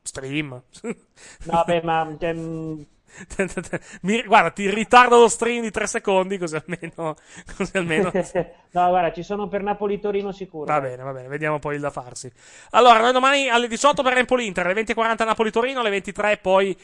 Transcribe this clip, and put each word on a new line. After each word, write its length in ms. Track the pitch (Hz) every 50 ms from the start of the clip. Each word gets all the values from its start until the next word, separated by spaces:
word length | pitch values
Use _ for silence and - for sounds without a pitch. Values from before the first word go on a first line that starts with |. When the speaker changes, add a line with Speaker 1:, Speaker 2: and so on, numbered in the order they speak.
| -
Speaker 1:
stream. 460 | - - 147 135 135 139 151 156 143
<laughs> 140 | 127 123 - _ _ - - 226 220 _ _ _ _ _ - - - - -
Speaker 2:
No, 80 | 160 170
vabbè, 300 | 170 165 170 175 170 165
ma, 320 | 165 160 160 160 156 156 147
cioè, 140 | 175 165 165
mm, 460 | 165 165 165 165 160 160 160 156 156 147 _ _ _ _ _ -
Speaker 1:
<laughs> 880 | - 196 - - - 196 175 - 190 170 - - - - - - - -
Mi, 200 | 175 208 233 254
guarda, 260 | 202 196 214 180 165
ti 180 | - - 202 190
ritardo 500 | 196 220 220 - - 247 247 247 240 240
lo 80 | 233 214
stream 340 | - - 233 233 240 240 233
di 80 | 220
tre 160 | 185 - 208
secondi, 500 | 196 - 226 - 208 196 185 185 185 202
così 200 | 190 175 165 156
almeno, 580 | 156 - - 175 - - 165 - - 165 156 151 _ _ - -
<laughs> 200 | - - - -
così 200 | - 196 170 -
almeno. 340 | 196 175 170 160 156 196 180
Speaker 2:
<laughs> 100 | - 185 175 - - 185 165 - - _ _ _ -
No, 140 | 175 180 180
guarda, 240 | 180 185 175 160 156
ci 100 | 175 170
sono 240 | - 202 202 208
per 160 | 185 180 202 190
Napoli-Torino 720 | 208 202 202 208 202 202 202 202 208 196 196 196 202 185
sicuro, 320 | 190 190 185 - 156 147
Speaker 1:
Va 160 | 143 151 151
Speaker 2:
dai. 100 | 139 131
Speaker 1:
bene, 140 | 127 127 131
va 80 | 135 135
bene, 160 | 131 127 131
vediamo 320 | 139 151 156 151 151 147
poi 160 | - 151 147
il 40 | 147
da 100 | 143 143
farsi. 380 | 139 151 127 123 123 - - 127 - _ - - - - - -
Allora, 280 | - 220 240 247 233 220
noi 140 | 226 240 254
domani 360 | 254 254 269 277 277 277 262
alle 200 | 233 240 240 240
diciotto 340 | 226 214 - 285 294 277 269
per 140 | 254 254 254
Empoli-Inter, 460 | 247 247 254 247 240 208 180 185 180
alle 100 | 175 185
venti 160 | 214 226 208
e 40 | 226
quaranta 280 | 226 226 226 226 214 226
Napoli-Torino, 540 | 220 214 - 226 220 - 226 226 262 269 262
alle 120 | 240 214
ventitré 480 | 196 196 190 - 190 - 208 208 208 202
poi 380 | - 185 190 190 196 196 180 -